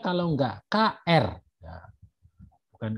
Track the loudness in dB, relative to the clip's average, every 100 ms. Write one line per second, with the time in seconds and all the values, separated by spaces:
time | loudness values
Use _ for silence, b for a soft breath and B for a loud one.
0 | -2 -2 0 0 -2 -4 -2 0 0 0
1 | 2 4 4 -4 -18 _ -18 -18 -20 -20
2 | -20 _ _ -20 -20 _ _ _ -8